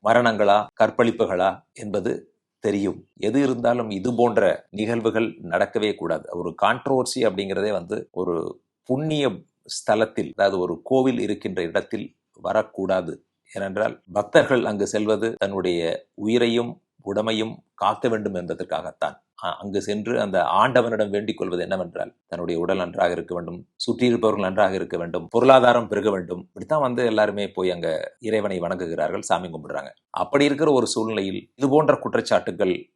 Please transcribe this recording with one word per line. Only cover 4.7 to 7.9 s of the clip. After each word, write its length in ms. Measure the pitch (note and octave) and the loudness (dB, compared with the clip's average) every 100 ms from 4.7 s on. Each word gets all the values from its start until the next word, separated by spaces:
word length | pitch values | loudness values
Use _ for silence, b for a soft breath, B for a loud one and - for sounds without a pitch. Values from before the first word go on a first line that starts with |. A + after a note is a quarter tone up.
நிகழ்வுகள் 580 | G2 G#2+ A#2 A2 G#2+ A2+ - | -4 -2 0 0 0 -2 -4
நடக்கவே 520 | E2+ F2 G2+ A2+ G#2 | -4 0 0 0 -2
கூடாது. 340 | G2 E2+ D#2 - | -2 -4 -4 -4
ஒரு 220 | F2 F2 D#2+ | -8 -8 0
கான்ட்ரோவர்சி 580 | G2+ B2 - C3 B2 - | 0 0 0 -2 0 0
அப்படிங்கிறதே 520 | A#2 F#2+ G2 F#2+ G#2 | 0 0 -4 -2 -2
வந்து 360 | G2 E2+ | -2 -4